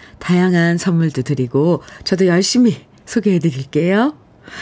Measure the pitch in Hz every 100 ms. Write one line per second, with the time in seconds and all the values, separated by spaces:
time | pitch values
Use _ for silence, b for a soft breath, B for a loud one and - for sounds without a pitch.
0 | B B - 180 185 175 170 170 196 165
1 | 160 135 123 131 123 139 160 156 B B
2 | - 180 185 170 196 247 240 139 - -
3 | - - 208 175 160 131 135 151 175 202
4 | 269 - _ _ B B